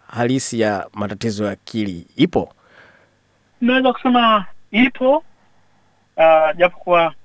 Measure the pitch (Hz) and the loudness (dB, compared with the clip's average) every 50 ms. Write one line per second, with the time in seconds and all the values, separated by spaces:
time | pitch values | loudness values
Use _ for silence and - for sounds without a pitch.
0 | _ - - 117 120 120 131 131 - - 123 113 110 107 104 92 - - - 104 | _ -12 -6 -4 -2 0 -2 -2 -4 -4 -4 -2 -2 -2 -2 -4 -6 -10 -10 -8
1 | 104 101 104 101 - 117 101 104 104 101 95 - _ - - 110 107 98 87 85 | -8 -8 -8 -6 -6 -6 -4 -4 -4 -6 -6 -8 _ -10 -6 -6 -6 -6 -8 -10
2 | - - _ - 139 - - 107 85 - _ _ _ _ _ - - _ _ _ | -14 -10 _ -2 0 0 0 -2 -6 -6 _ _ _ _ _ -20 -20 _ _ _
3 | _ _ _ _ _ _ _ _ _ _ _ _ 247 240 254 262 262 254 247 - | _ _ _ _ _ _ _ _ _ _ _ _ -2 0 0 2 2 0 0 0
4 | - 254 247 240 233 226 214 208 185 - - - - _ - 220 254 262 - - | 0 0 2 2 4 4 2 2 0 -4 -12 -18 -14 _ 0 2 2 2 0 0
5 | 254 262 285 320 - - _ _ _ _ _ _ _ _ _ _ _ _ _ _ | 0 2 2 0 -2 -8 _ _ _ _ _ _ _ _ _ _ _ _ _ _
6 | _ _ _ - 160 160 160 156 156 151 - 170 175 180 - - - 180 175 170 | _ _ _ 2 4 6 6 6 4 2 2 0 0 0 0 -4 -2 0 2 2
7 | 165 160 - - | 2 0 -4 -8